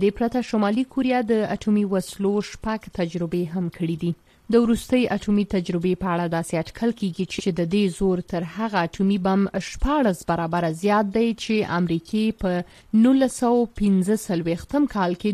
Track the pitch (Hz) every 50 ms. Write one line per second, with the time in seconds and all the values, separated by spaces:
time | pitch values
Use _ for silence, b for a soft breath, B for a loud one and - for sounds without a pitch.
0 | 190 202 202 - 240 226 233 254 233 - - 220 208 202 214 233 262 - - 269
1 | 262 254 254 247 247 214 233 220 214 - - 202 - 220 208 208 208 196 202 190
2 | 180 - - - 196 196 202 208 196 - - - - 220 220 214 - - - -
3 | 180 170 165 180 170 165 165 175 175 160 160 190 180 170 - - 175 160 175 160
4 | 175 170 165 - b b b b b b 214 233 240 226 233 - - - 254 254
5 | 247 - 190 202 - - 208 208 208 - - 190 175 - 175 175 165 185 180 -
6 | - 190 170 170 175 170 165 165 170 - - 165 160 - - - 226 233 226 -
7 | 208 190 165 - 185 - - - - 196 165 165 175 165 180 208 208 190 165 -
8 | 196 190 185 180 175 - - 175 170 160 - 196 226 226 208 190 170 165 - -
9 | 196 190 202 202 180 190 190 202 196 - - 190 - - - - - 254 294 302
10 | 269 214 180 - - - 170 165 170 160 165 175 175 165 160 165 180 208 208 208
11 | 202 202 190 226 233 233 226 - - - 220 214 202 - - 175 175 170 165 170
12 | - - - 214 220 220 220 - - 185 180 175 175 B B B B B B 220
13 | 226 254 269 269 269 247 - - 254 233 240 240 240 226 - - 208 202 196 190
14 | 180 185 220 208 - - 190 170 165 170 165 165 - - - 285 294 - - 208
15 | 185 175 175 175 - 208